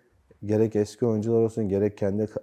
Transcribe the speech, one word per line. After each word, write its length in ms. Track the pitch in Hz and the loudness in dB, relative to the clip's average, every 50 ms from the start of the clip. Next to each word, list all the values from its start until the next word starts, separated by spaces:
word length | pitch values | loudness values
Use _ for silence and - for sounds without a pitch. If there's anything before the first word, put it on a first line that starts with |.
| _ _ _ _ _ _ _ - 104 | _ _ _ _ _ _ _ -10 -4
gerek 300 | 101 107 107 113 107 - | 0 2 2 2 2 2
eski 300 | 104 104 - - - 123 | 0 0 -2 -2 -2 0
oyuncular 360 | 117 110 107 104 117 117 113 | 0 0 0 0 0 2 2
olsun, 280 | 113 110 - 117 110 95 | 2 0 0 -2 -2 0
gerek 280 | 98 98 104 101 - | 0 0 0 0 -2
kendi 300 | - 107 98 98 107 107 - - - | -2 -4 -2 -2 -2 -4 -4 -6 -8